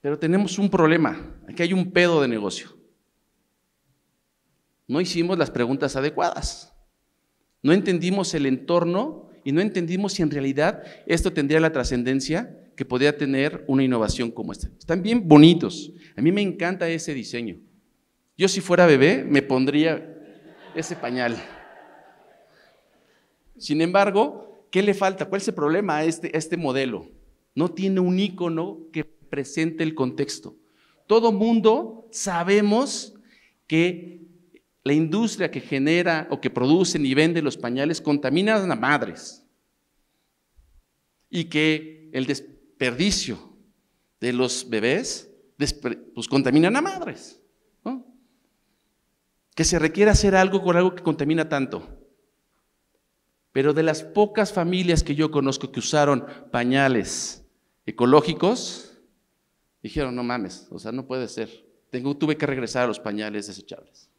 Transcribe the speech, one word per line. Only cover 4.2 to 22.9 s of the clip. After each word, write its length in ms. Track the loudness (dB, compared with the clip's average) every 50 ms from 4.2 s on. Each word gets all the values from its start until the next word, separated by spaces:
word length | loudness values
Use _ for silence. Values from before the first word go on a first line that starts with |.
| _ _ _ _ _ _ _ _ _ _ _ _ _
No 120 | -4 -2 -2
hicimos 380 | -2 -2 -2 -2 -2 0 0
las 140 | 0 -2 -2
preguntas 440 | 0 -2 -2 0 0 -2 -2 -4 -2
adecuadas, 800 | -2 -4 -4 -2 -2 -2 -2 -2 -6 -8 -8 -10 -12 -18 _ _ _ _ _ _ _ _ _ _ _ _ _ _ _ _ _ _ _
no 120 | 2 4 4
entendimos 600 | 4 4 0 -2 -2 -2 -2 -2 -2 -2 -2 -2
el 140 | -2 0
entorno 800 | 0 -2 -2 -2 0 0 0 0 0 -2 -2 -4 -4 -8 -14 -20 -20 -20 -10 _
y 80 | -2
no 100 | 0 0
entendimos 520 | 0 0 -2 -4 -4 -4 -4 -4 -4 -4 -2
si 100 | -2 -2
en 80 | -2
realidad 500 | -2 -2 -4 -2 0 0 0 0 -2 -4 -16 -20 -20 -14 -4
esto 260 | -2 -2 0 0 -2
tendría 280 | 0 -2 0 2 2 4
la 120 | 4 2
trascendencia 840 | 2 0 -2 -2 -2 -2 0 0 -2 -2 -2 -2 -4 -4 -4 -8 -16 -20 -20 _ _
que 100 | -10 -6
podría 300 | -4 0 2 2 2 2
tener 480 | 0 -2 -2 0 0 0 -2 -4 -6 -4
una 160 | 0 2 2 2
innovación 480 | 2 2 0 0 -2 -2 -2 -4 -6
como 200 | -6 -8 -10 -10
esta. 160 | -8 -10 -12 -12 -12 _
Están 240 | -6 -4 -4 -2 0
bien 240 | 0 0 0 8
bonitos, 640 | 10 12 12 12 12 10 6 2 -4 -6 -8 -14 -16 -18 -20 -20 -16 _
a 40 | 0
mí 100 | 2 2
me 100 | 2 2
encanta 480 | 0 -2 -4 -4 -4 -6 -4 -4 -4 -4
ese 240 | -4 -4 -6 -8 -8
diseño. 460 | -8 -8 -8 -8 -8 -8 -8 -10 -12 -18 _ _ _ _ _ _ _ _ _ _ _ _ _ _
Yo 120 | -2 -2
si 140 | 0 0 -2
fuera 260 | 0 2 4 6 8
bebé 360 | 8 8 8 6 4 4 2 0
me 200 | 2 2 2 2
pondría 680 | 2 0 0 2 2 2 2 2 2 0 -2 -6 -14 -20 -20 -20 -20 -20 -20 -20 -20 -20 -20 -20 -12 -10
ese 220 | -10 -8 -8 -10
pañal. 420 | -8 -6 -6 -2 0 0 -2 -2 -4 -10 -16 -20 -20 -20 -20 -20 -20 -20 -20 -20 -20 _ -20 _ _ _ _ _ _ _ _ _ _ _ _ _ _ _ _